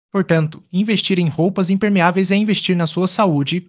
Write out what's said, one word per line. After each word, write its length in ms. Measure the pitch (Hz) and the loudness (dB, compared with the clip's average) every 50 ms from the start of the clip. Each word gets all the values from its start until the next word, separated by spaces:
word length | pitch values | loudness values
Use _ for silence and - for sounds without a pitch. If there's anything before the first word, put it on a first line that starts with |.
| _ _ | _ _
Portanto, 520 | - 196 185 - 170 160 156 156 160 - _ _ | -4 -4 0 2 2 0 0 -2 -6 -10 _ _
investir 460 | - 180 208 214 220 180 - - 190 175 | -4 -2 0 0 0 -2 0 0 0 0
em 80 | 175 160 | 0 0
roupas 440 | 131 - 165 196 190 - 190 165 | 0 0 0 0 0 -2 0 0
impermeáveis 580 | 196 190 220 208 202 190 165 175 175 190 190 180 | 0 0 0 2 2 4 2 2 2 2 0 2
é 60 | 196 | 2
investir 420 | 202 214 214 202 - - - 185 175 | 0 2 0 -2 -2 0 -2 0 0
na 80 | 170 | 0
sua 220 | 156 - 170 185 180 | -2 -2 -2 -2 -2
saúde, 540 | - - 220 190 156 143 143 139 165 180 180 | 0 2 2 2 2 0 0 -2 -4 -6 -6